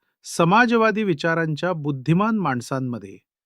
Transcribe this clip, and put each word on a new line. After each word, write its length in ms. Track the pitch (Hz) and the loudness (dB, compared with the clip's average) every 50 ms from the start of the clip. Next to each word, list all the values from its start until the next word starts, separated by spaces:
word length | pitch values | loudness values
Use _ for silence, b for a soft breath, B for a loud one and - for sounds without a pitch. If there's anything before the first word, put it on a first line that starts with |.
| _ _ _ _ - | _ _ _ _ -18
समाजवादी 800 | - - - 170 165 196 226 247 226 240 226 220 220 202 220 | -8 0 2 4 4 6 4 4 4 4 4 4 2 2 0
विचारांच्या 720 | 214 196 160 143 - 165 165 165 165 160 151 143 175 180 | -2 -2 -2 0 0 -2 0 0 -2 -2 -2 -2 -2 -4
बुद्धिमान 640 | 180 156 143 151 143 131 123 147 165 180 208 226 226 214 | -4 -4 -4 -6 -6 -4 0 0 0 2 2 0 0 0
माणसांमध्ये, 800 | 180 143 131 120 - - 143 131 131 123 120 110 101 95 98 - _ _ _ _ _ | 0 -2 -2 -4 -4 -4 -6 -4 -4 -6 -8 -8 -10 -16 -18 -20 _ _ _ _ _